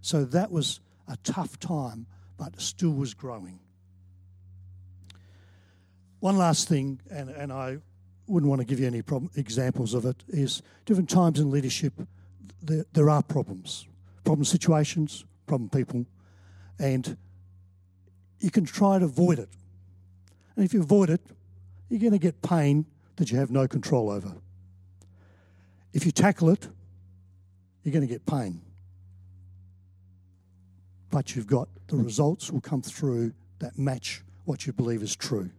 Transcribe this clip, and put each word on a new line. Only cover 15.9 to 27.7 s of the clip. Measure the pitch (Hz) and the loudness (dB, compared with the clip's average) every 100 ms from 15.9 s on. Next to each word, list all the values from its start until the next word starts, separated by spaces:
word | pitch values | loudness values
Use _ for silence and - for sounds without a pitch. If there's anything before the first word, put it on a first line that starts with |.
| 120 123 _ _ _ - - - - | -4 -6 _ _ _ -20 -20 -20 -4
and | 139 131 123 - - - - - - _ _ _ _ _ _ _ | -2 0 -4 -12 -16 -20 -20 -20 -20 _ _ _ _ _ _ _
you | 185 | 0
can | - 160 | 0 0
try | - 202 196 | 2 4 4
to | 175 | 2
avoid | 127 180 151 | 4 2 2
it. | 101 - - - - - - - _ _ _ - | -4 -16 -20 -20 -20 -20 -20 -20 _ _ _ -2
And | 190 | 2
if | |
you | 220 | 2
avoid | 151 202 180 | 4 4 6
it, | 165 - - - - - - - | 2 -2 -20 -20 -20 -20 -20 -6
you're | 233 | 0
gonna | 226 202 | 2 4
get | 175 - | 2 0
pain | - 170 143 143 156 _ _ - | 0 2 4 2 0 _ _ -4
that | 139 | 0
you | 120 | 0
have | 139 | 0
no | 131 131 | 2 0
control | - - 135 107 | -2 0 0 0
over. | 101 98 90 - - - - - - - - _ _ _ _ _ _ _ | -4 -8 -14 -20 -20 -20 -20 -20 -20 -20 -20 _ _ _ _ _ _ _
If | - 160 | -2 0
you | |
tackle | - 202 - 160 | 4 2 4 4
it, | 196 - - - - - - _ _ _ _ _ | 4 0 -20 -20 -20 -20 -20 _ _ _ _ _